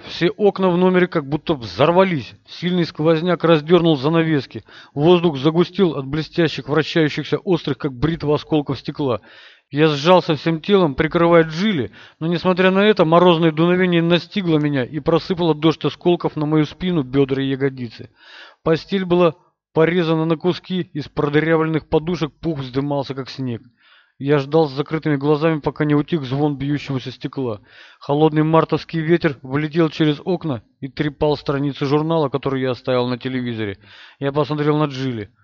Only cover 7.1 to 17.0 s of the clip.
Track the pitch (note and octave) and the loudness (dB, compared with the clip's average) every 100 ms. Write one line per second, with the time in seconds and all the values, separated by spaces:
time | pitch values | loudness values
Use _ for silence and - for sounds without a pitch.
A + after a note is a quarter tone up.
7.1 | - C#3+ D3 - E3+ - C#3 D3+ B2+ C#3+ | 0 -4 -4 0 -2 -2 -4 -6 -4 -4
8.1 | E3 D3 D3 - D#3 C#3+ C3 - D3 C#3+ | -2 -2 -2 0 -2 -2 -6 -8 -6 -4
9.1 | A2 - - - - _ C#3 D#3 D3 D3+ | -4 -6 -20 -20 -20 _ 2 2 2 4
10.1 | F#3 E3 D#3 E3 D#3+ - G3+ E3+ C3 D#3 | 4 4 -2 -2 -4 2 2 2 0 -2
11.1 | F3 E3+ E3+ D#3+ D#3 G#3+ F3+ G#2+ - - | 2 4 4 4 0 -2 -2 -4 -8 -20
12.1 | - D#3+ E3+ F3+ F3+ F#3 F#3+ G#3 G3+ D#3+ | -8 -4 -2 0 2 2 4 2 2 4
13.1 | E3+ F3+ E3 E3 D3+ F3 F3+ F#3 E3+ E3+ | 6 6 6 2 2 2 2 2 2 2
14.1 | E3+ - G#3 F3 D#3 D3 C#3+ A#2 D3 C#3+ | 0 -2 -6 0 0 0 -2 -4 -6 -2
15.1 | E3 - F3+ F3 D3+ D#3 D3 D3 - F3+ | -2 0 -2 0 2 0 0 -2 -2 0
16.1 | F3 D#3 - D3+ D#3 D3 - F#3 F3 | 0 -2 -4 -2 0 0 -4 -4 -2